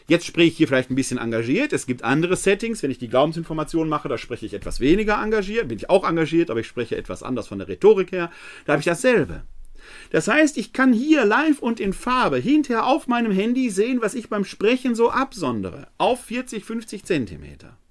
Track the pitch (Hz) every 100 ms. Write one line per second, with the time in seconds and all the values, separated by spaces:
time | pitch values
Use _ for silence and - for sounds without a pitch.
0 | - 170 - - 165 160 151 131 127 127
1 | 131 123 113 113 117 160 277 151 - 123
2 | 117 139 170 180 - 196 226 226 135 123
3 | 120 120 151 165 165 156 151 165 160 151
4 | 147 135 - 120 107 101 - - 123 190
5 | 214 214 214 220 190 220 180 107 - 190
6 | 190 165 160 165 170 113 110 - 117 -
7 | - 90 - 123 101 98 90 92 196 202
8 | 180 185 175 - - - - 151 165 170
9 | 254 233 127 80 - - - - - -
10 | - 160 160 262 311 269 208 - 262 220
11 | 285 311 220 220 311 285 240 226 214 185
12 | - 254 214 131 131 302 285 233 - 294
13 | - 240 233 190 214 240 254 185 220 254
14 | 220 254 214 208 190 - 202 254 254 226
15 | 233 233 277 226 151 117 95 82 - -
16 | 180 247 - 233 247 226 - 226 226 208
17 | - 170 107 80 71 73 - - _